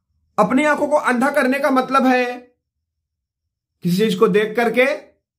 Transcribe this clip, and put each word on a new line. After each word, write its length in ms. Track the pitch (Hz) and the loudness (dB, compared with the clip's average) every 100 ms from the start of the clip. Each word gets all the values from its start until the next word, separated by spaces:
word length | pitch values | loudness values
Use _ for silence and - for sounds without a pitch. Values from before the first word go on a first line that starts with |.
| _ _ _ - | _ _ _ -2
अपनी 260 | 208 254 302 | 0 2 0
आंखों 220 | 294 285 | 0 0
को 80 | 294 | 0
अंधा 320 | 240 247 277 | 0 0 0
करने 280 | 285 254 269 | 0 0 0
का 100 | 285 | 0
मतलब 340 | 262 240 269 254 | 0 0 0 2
है 200 | 254 247 247 - _ _ _ _ _ _ _ _ _ _ _ _ _ | 2 -2 -8 -16 _ _ _ _ _ _ _ _ _ _ _ _ _
किसी 140 | 175 180 | -4 0
चीज 180 | 220 185 | 0 2
को 120 | 208 | 2
देख 260 | 202 220 226 | 2 -2 -2
करके 300 | 226 233 269 302 - _ _ | 0 0 0 -2 -10 _ _